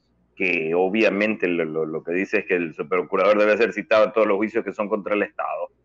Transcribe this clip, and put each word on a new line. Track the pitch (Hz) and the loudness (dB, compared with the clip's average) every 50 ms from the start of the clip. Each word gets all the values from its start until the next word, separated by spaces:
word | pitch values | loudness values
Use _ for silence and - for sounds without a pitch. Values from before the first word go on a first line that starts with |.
| _ _ _ _ _ _ _ | _ _ _ _ _ _ _
que | - 95 90 87 85 80 80 82 | -4 -2 -2 -2 -2 -2 0 0
obviamente | 87 92 92 95 113 107 98 92 98 107 107 107 - 98 90 | 0 2 2 2 2 2 2 2 2 0 -2 -2 -2 -2 -2
lo, | 87 85 82 | 0 -2 -2
lo, | 78 78 80 78 | -2 -4 -4 -4
lo | 78 80 78 73 | -4 -6 -8 -6
que | 82 | -4
dice | 85 90 98 - - 104 | -4 -4 -2 -2 -2 -4
es | 92 | -2
que | - 95 | -2 -2
el | 87 87 80 76 | -2 -2 -4 -6
subprocurador | - - 71 92 90 87 - 98 95 92 101 107 104 | -10 -6 -4 -2 -2 -2 -2 0 2 4 4 4 4
debe | 104 107 107 101 | 4 4 4 2
ser | 117 101 95 | 2 0 0
citado | 104 101 - 110 110 107 | -4 -2 2 4 4 4
en | 104 - | 4 4
todos | 113 107 104 | 2 2 2
los | 101 95 | 2 0
juicios | 110 104 101 117 104 | -2 -2 -2 -4 -4
que | 101 92 | -4 -4
son | - 107 98 | -6 -4 -4
contra | 107 104 90 98 104 | -4 -4 -4 -2 -2
el | 104 101 | -2 -2
Estado | 95 - - 92 78 76 80 87 90 _ _ | -4 -4 -6 -8 -6 -6 -8 -8 -10 _ _